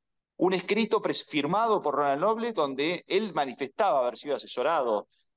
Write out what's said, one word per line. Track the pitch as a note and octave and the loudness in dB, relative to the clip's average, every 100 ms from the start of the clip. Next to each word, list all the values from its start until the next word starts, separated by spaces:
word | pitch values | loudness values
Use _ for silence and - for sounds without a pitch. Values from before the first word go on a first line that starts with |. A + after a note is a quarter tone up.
| _ _ _ - | _ _ _ -2
un | F3 | 0
escrito | F#3 F3 G3+ A3 A3+ | 0 0 0 2 0
pres-, | G#3 C#3 | 0 -4
firmado | - D3 C#3+ G3 A#3 G3+ | -4 -2 0 0 2 2
por | D3+ | 0
Ronald | C3+ C#3+ C#3 | 0 2 2
Noble, | G3 A3+ A#3 | 0 0 -2
donde | A3 C#3+ C3+ D3+ F3+ - | 0 -2 0 -2 -2 -2
él | F3+ G#3+ D#3 | 0 0 -2
manifestaba | C3+ A2+ C3+ - G3+ C#3+ | -4 -4 -6 0 2 4
haber | B2 A2 | 2 -2
sido | D3 C3+ | -4 -4
asesorado | - - C3 E3 B2 G#2 - _ _ | -4 -2 0 2 2 0 -2 _ _